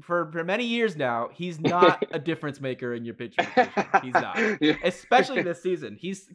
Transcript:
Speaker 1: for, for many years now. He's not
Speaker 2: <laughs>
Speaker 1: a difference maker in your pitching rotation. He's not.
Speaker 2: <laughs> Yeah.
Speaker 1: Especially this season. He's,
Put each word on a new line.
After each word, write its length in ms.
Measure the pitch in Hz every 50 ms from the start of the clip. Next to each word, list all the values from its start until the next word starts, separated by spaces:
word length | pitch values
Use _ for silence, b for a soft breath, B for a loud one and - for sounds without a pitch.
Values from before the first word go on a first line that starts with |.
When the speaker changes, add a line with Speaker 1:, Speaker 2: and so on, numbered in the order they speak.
| -
Speaker 1:
for, 260 | - 175 175 165 156
for 120 | 160 165 165
many 220 | 180 202 233 247
years 300 | 233 233 233 226 214 160
now. 340 | 151 135 123 117 113 120 - -
He's 260 | - 175 180 165 147
not 460 | - - 175 175 180 165 - - -
Speaker 2:
<laughs> 40 | -
Speaker 1:
a 80 | - 156
difference 400 | 139 165 160 - 156 143 135 -
maker 320 | 135 131 123 - 127 120 120
in 100 | 120 117
your 100 | 117 110
pitching 320 | - 120 104 - - 147 - -
rotation. 300 | 254 226 - - 202 - - - 175 135
He's 100 | 127 -
not. 240 | 240 - - 170
Speaker 2:
<laughs> 240 | 220 226 214 202 -
Yeah. 140 | 151 151 151 - -
Speaker 1:
Especially 580 | 180 - - - - 240 262 - - 262 -
this 220 | 190 175 160 - -
season. 340 | 185 180 156 135 104 104 -
He's, 280 | 160 190 196 196 - _